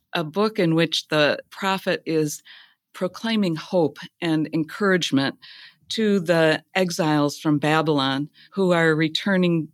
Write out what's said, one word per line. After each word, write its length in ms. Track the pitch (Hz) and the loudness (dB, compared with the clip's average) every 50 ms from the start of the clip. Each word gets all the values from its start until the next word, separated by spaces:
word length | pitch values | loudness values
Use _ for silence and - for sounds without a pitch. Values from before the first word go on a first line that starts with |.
| _ _ | _ _
a 100 | - 175 | -6 -6
book 360 | 170 151 151 196 214 214 220 - | -6 -4 -2 -2 -2 0 0 0
in 160 | 180 165 160 | 0 2 2
which 340 | 165 165 160 - - - - | 2 0 0 -2 -6 -4 -2
the 300 | 160 151 147 135 - - - _ | 0 2 2 2 0 -2 -6 _
prophet 540 | - - 202 190 190 190 - 190 170 - - | -12 -6 -4 -2 -2 -2 -2 -4 -4 -4 -4
is 380 | - 165 156 156 147 - - - - - - - _ _ _ _ _ | -2 -2 -2 -2 -2 -4 -10 -16 -20 -20 -20 -20 _ _ _ _ _
proclaiming 640 | - - 190 180 185 - - 226 226 214 202 175 160 | -10 -8 -8 -8 -6 -8 -6 -2 -2 0 0 0 -2
hope 400 | 156 - - 190 180 160 139 - - 180 - _ _ | -4 -6 -2 0 0 0 0 -2 -8 -18 -20 _ _
and 300 | 175 165 156 156 151 - | -2 -2 0 0 -2 -2
encouragement 840 | - 160 151 156 - - 208 196 185 180 - - 135 135 139 127 - _ - - - - - - _ _ _ - | -4 -4 -4 -4 -4 -2 0 2 2 0 0 0 0 0 0 -2 -6 _ -18 -20 -20 -20 -20 -20 _ _ _ -10
to 320 | - 226 220 208 202 196 | -4 -2 0 2 2 0
the 420 | 165 165 170 165 160 156 151 - - _ - | 2 2 2 4 4 4 2 0 -4 _ -2
exiles 640 | 185 190 175 170 - 165 156 151 147 147 147 - - | -2 -2 0 -2 -2 0 0 2 2 0 0 -2 -2
from 200 | - 160 151 143 | 0 0 0 2
Babylon 720 | 151 151 156 160 156 160 151 139 135 135 135 135 147 - _ - - - | 2 0 0 2 2 0 0 0 0 0 -2 -4 -6 -8 _ -20 -20 -10
who 200 | - 190 196 180 | -4 -2 0 2
are 220 | 175 170 165 160 156 | 2 4 4 2 2
returning 760 | 151 165 156 160 - - 202 190 185 180 175 170 165 151 - | 2 0 -2 -2 -4 -2 0 2 2 2 2 2 0 -2 -4